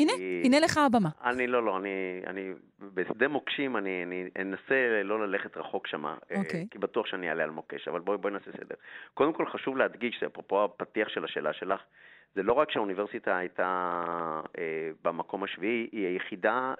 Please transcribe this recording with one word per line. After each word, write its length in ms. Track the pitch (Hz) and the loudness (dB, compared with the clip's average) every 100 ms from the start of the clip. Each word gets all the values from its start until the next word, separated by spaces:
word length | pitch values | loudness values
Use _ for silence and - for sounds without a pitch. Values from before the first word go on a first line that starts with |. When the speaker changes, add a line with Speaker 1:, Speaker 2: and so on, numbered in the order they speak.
Speaker 1:
הנה, 120 | 302 508 | 2 4
Speaker 2:
כי 260 | 95 87 | 0 2
Speaker 1:
הנה 160 | 254 285 | 6 6
לך 180 | 330 311 | 6 6
הבמה. 300 | 285 233 170 - | 6 6 4 0
Speaker 2:
אני, 220 | 123 127 123 | 0 2 4
לא, 160 | 123 | 4
לא, 140 | 110 95 | 4 2
אני, 440 | 98 95 92 92 90 | 0 -2 -2 -4 -6
אני, 240 | 95 95 87 - - 101 | -6 -6 -8 -14 -18 -8
בשדה 340 | 92 90 107 135 | -2 -2 2 2
מוקשים, 480 | 143 - - 139 117 | 2 -4 -4 -2 -2
אני, 260 | 98 92 | -2 -2
אני 220 | 87 90 92 - | -4 -4 -6 -4
אנסה 640 | 95 95 - 135 123 110 | -4 -4 0 2 4 2
לא 220 | 98 110 104 | 2 0 0
ללכת 300 | 98 104 - | -2 -4 -10
רחוק 300 | - 98 - | -6 -6 -4
שמה, 300 | 78 73 80 - | -6 -6 -6 -6
אה, 60 | 98 | -4
Speaker 1:
אוקיי. 300 | 82 82 90 | -2 -4 -6
Speaker 2:
כי 80 | 107 | -4
בטוח 280 | - 120 107 | -2 -2 -2
שאני 220 | 95 87 | -4 -2
אעלה 160 | 80 | 0
על 60 | 78 | -2
מוקש, 380 | 78 - 71 78 | -4 -10 -10 -6
אבל 120 | 78 | -4
בואי, 180 | 87 101 | -2 -2
בואי 140 | 98 | -2
נעשה 180 | 98 - | -4 -10
סדר. 220 | - - - - - - | -14 -12 -14 -14 -18 -10
קודם 180 | - 143 | 0 2
כל 140 | 165 165 | 2 -2
חשוב 300 | 101 - 131 | -2 -2 2
להדגיש, 420 | 104 92 117 - | 2 2 -4 -2
זה 60 | - | -6
אפרופו 380 | - - 98 | -6 0 2
הפתיח 440 | 104 - - 107 107 | 2 0 -4 0 0
של 160 | - | -2
השאלה 280 | 80 - 73 | -4 -2 -2
שלך, 280 | 76 90 95 - _ - - _ | -2 -2 -4 -4 _ -20 -20 _
זה 80 | 98 | -2
לא 100 | 95 | 2
רק 180 | 123 151 | 4 4
שהאוניברסיטה 680 | 131 101 92 104 113 107 92 | 2 -2 -2 -4 -4 0 0
הייתה, 640 | 90 - 92 92 90 87 85 85 82 78 - - | 0 -2 0 2 0 0 -2 -2 -2 -4 -6 -6
אה, 320 | 82 80 80 78 | -4 -4 -4 -4
במקום 420 | 85 82 82 98 | -2 -2 -4 -4
השביעי, 440 | 98 - 98 120 113 | -4 -4 -2 0 -2
היא 140 | 113 90 | -2 -2
היחידה 680 | 92 - 98 107 120 131 131 | -2 -4 -2 0 2 -2 -4